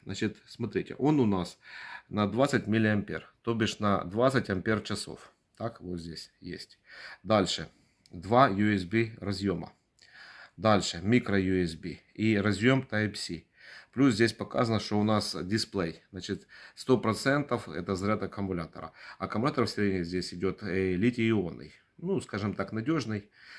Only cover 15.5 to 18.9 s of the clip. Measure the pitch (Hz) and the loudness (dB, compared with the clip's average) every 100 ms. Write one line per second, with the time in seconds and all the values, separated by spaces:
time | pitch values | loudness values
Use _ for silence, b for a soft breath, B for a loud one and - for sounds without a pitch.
15.5 | 107 - 98 82 - _ 95 - 98 - | -2 0 -2 -2 -4 _ -12 -6 -8 -8
16.5 | B B - - 123 107 101 135 143 143 | B B -8 2 2 2 0 2 0 0
17.5 | 117 - 78 87 95 101 104 95 - 98 | -4 -4 -6 -4 -2 0 -2 -4 -4 -4
18.5 | 90 82 - 80 | -4 -6 -12 -14